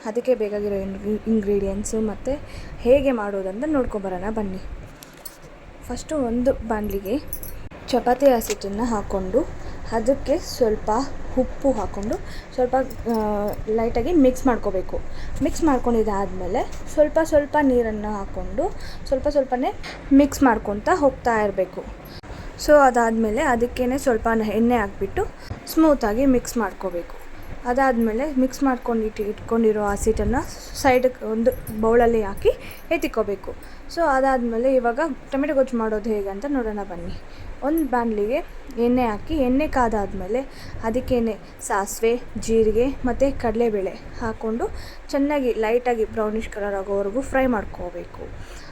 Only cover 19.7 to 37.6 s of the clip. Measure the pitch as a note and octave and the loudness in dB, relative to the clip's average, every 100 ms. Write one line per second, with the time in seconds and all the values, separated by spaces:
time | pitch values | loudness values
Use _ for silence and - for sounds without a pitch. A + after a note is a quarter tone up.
19.7 | - - - - C#4 C#4+ - C4 A3 - | -4 -8 -10 4 6 6 6 4 4 0
20.7 | G3+ D4 F4 C#4 C4 A#3+ A3 G#3 F#3+ F#3 | -2 2 4 4 2 2 2 2 0 -2
21.7 | - - - - - - - - - - | -4 -12 -14 -16 -16 -14 -12 -12 -2 6
22.7 | D4 C4+ A#3+ A3+ A3+ A3 A3 D#4 A#3 B3 | 8 8 6 2 2 0 2 2 2 0
23.7 | - B3 C4+ C4+ A3 A#3 A3+ A3 G#3 A#3 | 0 0 0 2 2 2 2 2 2 4
24.7 | A#3+ G3+ - G3 - G#4 - - - - | 4 0 -4 -4 -2 -4 -6 -12 -12 -2
25.7 | D#4+ D#4+ C#4+ G#3 A3 C#4 B3 - A#3+ G3 | 4 6 4 2 2 4 4 0 -2 -4
26.7 | - F#3 E3+ F3 - - - - - A#3+ | -4 -6 -6 -8 -12 -14 -14 -12 -8 -2
27.7 | B3 C4+ A#3 A3+ A3 D4+ C4 B3+ - C#4 | 2 4 4 2 0 0 2 2 2 0
28.7 | B3 B3 A3+ A3 A3 G#3 G#3 - A3+ A3 | 0 0 0 -2 -4 -4 -6 -2 2 4
29.7 | G#3+ G#3 G3+ A3 G#3+ G#3 B3 - - - | 4 0 0 2 2 2 0 -2 -8 -12
30.7 | - C#4 B3+ B3+ - G#3+ A3 A#3 - - | 0 4 4 4 0 -4 0 2 0 -4
31.7 | G#3+ A3 A#3+ A#3 A3+ G3 G3+ G#4 - - | 0 4 6 6 4 0 0 0 0 -4
32.7 | - - D#4+ E4 A3+ G3+ G3 - - - | -14 -2 -2 0 -2 -2 -4 -8 -12 -14
33.7 | - - E4+ D#4+ C4 C4+ C4 A#3 A3+ C4 | -16 -8 0 2 4 4 2 2 2 4
34.7 | C4 A#3 A#3+ D#4+ B3+ - C4+ D4 C#4 B3+ | 4 2 2 -2 -4 -4 -2 2 2 2
35.7 | A#3 A3 G#3+ A3 G#3 G3 G3 C#4 C4+ A3 | 0 0 -2 -2 -2 -4 -6 -2 -2 -2
36.7 | G#3 G3+ F3 F3 F#3+ - - - - | -4 -8 -8 -8 -8 -12 -14 -12 -6